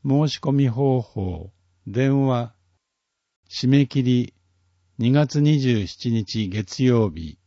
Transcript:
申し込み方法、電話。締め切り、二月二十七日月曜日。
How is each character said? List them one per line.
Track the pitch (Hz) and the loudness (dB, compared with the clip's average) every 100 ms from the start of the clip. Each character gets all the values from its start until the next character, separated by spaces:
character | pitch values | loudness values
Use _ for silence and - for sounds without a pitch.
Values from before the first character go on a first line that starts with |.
申 | 139 139 151 | 0 2 0
し | - | -2
込 | 143 | -2
み | 139 135 | 2 2
方 | 113 139 127 | 2 0 0
法、 | 113 - 92 85 87 _ _ _ - | -2 -6 -6 -6 -12 _ _ _ -8
電 | 98 135 139 135 | -2 0 2 2
話。 | 123 117 _ _ _ _ _ _ _ _ _ _ | 0 -4 _ _ _ _ _ _ _ _ _ _
締 | - 127 | -4 2
め | 139 135 | 4 2
切 | 139 | 0
り、 | 123 123 123 _ _ _ _ _ _ - | 2 0 0 _ _ _ _ _ _ -4
二 | 117 | 0
月 | 139 151 151 | 2 2 2
二 | 147 151 | 2 2
十 | 131 117 92 | 2 0 -2
七 | - 123 | -6 -4
日 | 117 101 113 104 | -2 -2 -6 -4
月 | 104 101 - | -4 -8 0
曜 | 127 120 107 | 2 4 0
日。 | 78 80 - | -4 -12 -14